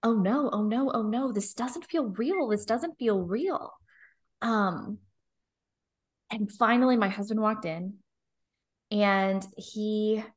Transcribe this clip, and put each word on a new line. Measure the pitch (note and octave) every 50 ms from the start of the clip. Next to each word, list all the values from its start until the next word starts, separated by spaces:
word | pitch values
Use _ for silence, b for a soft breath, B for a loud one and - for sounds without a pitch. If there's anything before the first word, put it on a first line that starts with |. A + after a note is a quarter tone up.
| -
"Oh | A3+ A#3
no, | A3 F#3 F#3 A#3 C#4+ D4 B3+
oh | - G#3 G#3+
no, | G#3+ G#3+ A#3+ C4+ C4+ -
oh | A#3 A3
no, | G#3+ G#3+ A#3+ C4+ C4
this | A3+ G3+ G3+ - -
doesn't | - A#3 B3+ B3 F4 F4
feel | - - E4 C#4
real. | A3 F#3 F#3 A3+ C4+ G4 F#4+ D#4 A3+
This | G#3 G#3 G#3
doesn't | - A3+ B3 C#4 E4+ D#4 _
feel | B3 A3+ G#3 G3
real." | F3+ E3+ F3+ A3 E4 G4 D#4+ - - - - - _ b b b b b b b b _ _ _
Um, | - A#3 A3+ G#3+ G3+ F#3+ F3 - - - G#3 G#3 _ _ _ _ _ _ _ _ _ _ _ _ _ _ _ _ _ _ _ _ _ _ _ _ _ _
and | - A3+ G#3+ G3+
finally | - - B3 A3 A#3 B3 B3+ B3+ B3+ A#3
my | G#3 G3
husband | G3 G#3 G3+ G#3 A3+ G#3+
walked | A3 G#3+ A3 G#3+ -
in | E3+ D#3+ E3 F3+ F#3+ G3+ - _ _ _ _ _ _ _ _ _ _ _ _ _ _ _ _ _ _
and | G#3+ G#3 G#3 G3+ G3 G3 F#3+ F#3+ F#3+ G3 F#3+ F#3+ - -
he | F#3+ - - G#3+ G#3+ G#3+ G#3+ G#3+ G#3+ G#3+ A3 G#3+ G#3+ - _